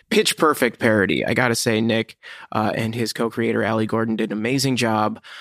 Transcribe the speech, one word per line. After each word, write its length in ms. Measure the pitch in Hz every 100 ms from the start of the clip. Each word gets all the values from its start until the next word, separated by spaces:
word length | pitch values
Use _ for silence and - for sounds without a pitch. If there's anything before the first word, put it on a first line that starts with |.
| -
pitch 260 | 202 190 -
perfect 420 | 156 143 123 -
parody. 480 | 120 110 95 73 53
I 80 |
gotta 200 | 113 123 113
say, 240 | - 110
Nick, 360 | 113 113 113 - - - -
uh, 200 | - 107
and 200 | - 113
his 180 | 113 113
co-creator, 520 | - 117 117 117 110 104
Ali 200 | 110 110
Gordon, 300 | 113 113 110
did 140 | 110
an 60 | 104
amazing 380 | 110 135 135 123
job. 440 | 117 110 107 110 - -